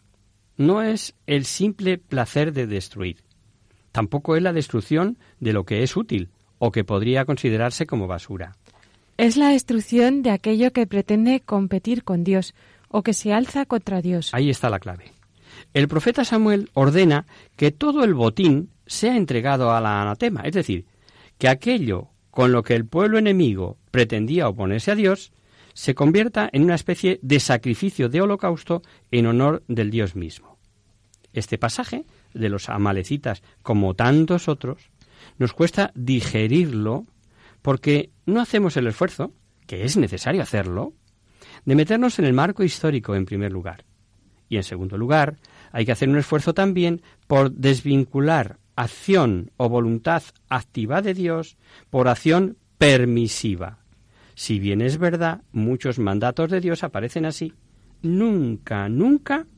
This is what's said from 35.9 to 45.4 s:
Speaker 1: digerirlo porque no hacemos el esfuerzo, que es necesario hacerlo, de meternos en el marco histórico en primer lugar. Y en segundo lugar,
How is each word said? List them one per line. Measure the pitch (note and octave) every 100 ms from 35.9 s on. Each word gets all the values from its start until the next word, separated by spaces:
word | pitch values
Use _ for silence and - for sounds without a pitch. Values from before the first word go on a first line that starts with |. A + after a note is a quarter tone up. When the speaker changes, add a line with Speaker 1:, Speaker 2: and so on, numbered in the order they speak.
| -
Speaker 1:
digerirlo | B2 C3 - A2 A2 D3 E3+ A2+ G#2+ C3 A3+ _ _ _ _ _
porque | C#3+ C3+ - D3 - _ -
no | G#3+
hacemos | A#3+ A3 F#3+ C#3+
el | A#2+
esfuerzo, | A2 F#3 - F3 - _ _ -
que | F#2
es | A2 G3
necesario | A2 F2+ - F#3
hacerlo, | - G#2+ F#2 F2+ F3 - _ _ _ _ - -
de | - C3+
meternos | D#3 A3+ B3 A3+
en | D3+
el |
marco | B2+ E3+ G3+
histórico | F#3 - D#3+ C#3+ G#2+ G2
en | F#2+
primer | G2+ G2+
lugar. | F#2+ F2 E2+ _ _ _ _ _ _ -
Y | G#2+
en |
segundo | F#2 F#2 F#2 G2
lugar, | A#2 D3+ C#3+ D3+